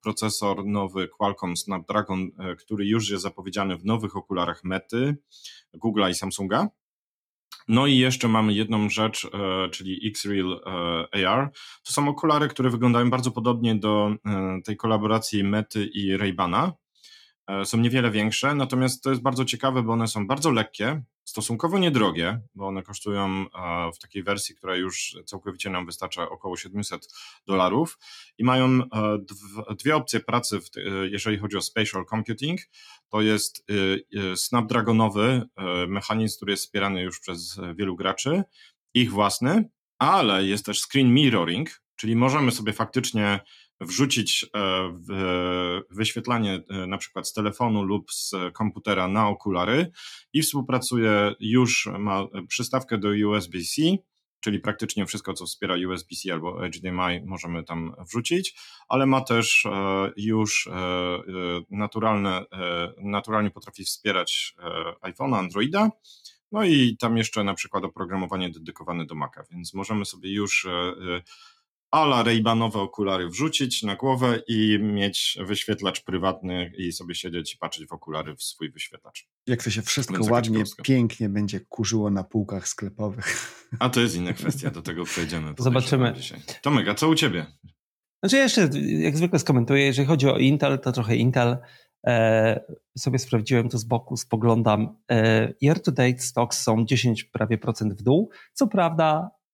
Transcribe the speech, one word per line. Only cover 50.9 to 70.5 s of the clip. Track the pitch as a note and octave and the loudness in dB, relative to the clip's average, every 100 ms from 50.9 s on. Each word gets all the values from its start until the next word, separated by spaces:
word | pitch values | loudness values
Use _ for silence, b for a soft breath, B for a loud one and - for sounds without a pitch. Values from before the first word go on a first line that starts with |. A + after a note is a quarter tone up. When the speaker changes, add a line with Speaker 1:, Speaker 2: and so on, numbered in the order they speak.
| B2 A2 G#2 G#2 - | 0 4 4 2 0
Speaker 1:
już | G#2+ A#2+ A#2+ - G#2+ G2 | 2 4 4 2 -2 -4
ma | G#2 G2 F#2+ G2 F2+ | -2 -2 -4 -8 -8
przystawkę | - A#2+ C3 C3 A2 | -6 -2 -4 -2 -2
do | G#2 G#2 G#2 | 0 2 2
U | G#2 | 0
S | F2 | -2
B | F2+ | -8
C, | E2+ - D#3+ F#3+ _ _ _ _ | -6 0 2 2 _ _ _ _
czyli | - G2+ | -4 -4
praktycznie | - G#2 A2 - F#2+ | -2 -6 -6 -4 -4
wszystko, | G#2+ - | -6 -8
co | F#2 F2 | -10 -10
wspiera | - F#2+ F2+ F2+ | -8 -2 -2 -2
U | |
S | F#2 | -6
B | F2 - | -8 -10
C | F#2+ | -6
albo | E2+ E2 F2 | -6 -6 -6
H | F2+ E2 | -8 -8
D | F#2 | -6
M | F2+ | -4
I, | F#2 F2+ F#2 | -2 -4 -6
możemy | F#2 F2 E2+ | -10 -8 -8
tam | - E2 E2 - F2 | -8 -8 -8 -12 -10
wrzucić, | A#2 A#2+ F3 F#3 - B B B | -6 -2 -2 -2 -10 B B B
ale | B2+ C3+ | 0 2
ma | C3+ | 2
też, | B2+ A#2 G#2+ - G#2+ | 2 0 4 2 2
e, | G2 G2 G2 G2 - | -2 0 0 -2 -4
już, | G#2+ A2 G#2+ - - | -2 0 2 0 -4
e, | F2+ | -4
e, | F2+ F2+ F2+ F2 F#2+ F#2 F2+ F2 E2 | -4 -2 -2 -4 -6 -6 -4 -6 -6
naturalne, | G2 G#2 A2 A2 G#2+ G2 F#2 F#2+ | -6 -4 -2 0 2 0 -2 -6
e, | F#2+ F2+ F2 E2+ - | -8 -4 -4 -4 -6
naturalnie | G2+ G2+ - A2 G#2 | -4 -4 -2 0 -2
potrafi | - - - | -4 -18 -12
wspierać, | F#2+ - G#2 F#2 E2+ - - - F2 E2 E2 E2+ | -10 -6 -2 0 0 -2 -4 -10 -10 -8 -8 -10
e, | F#2+ | -12
iPhone'a, | E2+ C3+ A#2 | -6 -2 -2
Androida, | F#2 F#2 B2+ F#3+ G#3+ - B B B B _ | -2 -2 -2 2 2 0 B B B B _
no | G#3 | -2
i | G3+ D3 B2 A2+ | 4 6 4 2
tam | A#2+ A2+ | 0 0
jeszcze | A2 - | 0 0
na | G2+ | -2
przykład | F#2+ - G2 | -2 -4 -6
oprogramowanie | F2+ - F2+ F#2+ F2+ F#2+ F2+ | -6 -8 -6 -4 -4 -4 -6
dedykowane | D#2+ D#2+ - F2 F2 D#2 | -8 -16 -14 -8 -8 -6
do | D#2 | -8
Maca, | C#2 - - | -10 -10 -18
więc | F2 F2 | -14 -12
możemy | G2 G2 G#2+ G2 | -10 -4 -4 -4
sobie | - F#2 | -8 -8
już, | G2+ G2+ | -4 -2